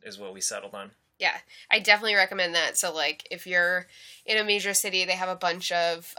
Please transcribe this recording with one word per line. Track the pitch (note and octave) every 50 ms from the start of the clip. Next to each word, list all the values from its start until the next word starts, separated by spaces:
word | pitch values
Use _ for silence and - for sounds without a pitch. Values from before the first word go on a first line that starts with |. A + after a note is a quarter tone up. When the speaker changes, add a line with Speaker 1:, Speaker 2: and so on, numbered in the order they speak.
| -
Speaker 1:
is | A2 G2
what | G2+ G2+ F#2+ F#2+
we | F#2+
settled | F#2 - G#2+ G2+ G2 G2+ G#2
on. | G2+ G2 G#2 - _ _ _ _ -
Speaker 2:
Yeah, | F#3 E3+ - - - - - - - -
I | - A3
definitely | F#3 G#3+ G#3 G#3 A3+ G#3+ G#3
recommend | G3 F#3+ F#3+ G3+ F#3+ F3+ E3+ E3+
that. | E3+ D#3+ B2+ -
So, | - - F3
like, | D#3 D#3+ D3 D3+ D#3 - - -
if | F3+ F3+ -
you're | F#3 F3+ F3 F3 F3 F3+ F3+ F3+ - - - - - - - -
in | - A3
a | G#3+ G#3+
major | G#3 G#3 G#3 F#3 G3+ G3
city, | - - G3+ F#3 F#3 F#3
they | F3+ F#3
have | F#3 F#3 F#3
a | F#3
bunch | E3+ - F3 E3+ F3+ F3 -
of, | F3+ F3 E3+ E3+ E3 E3+ E3+ - -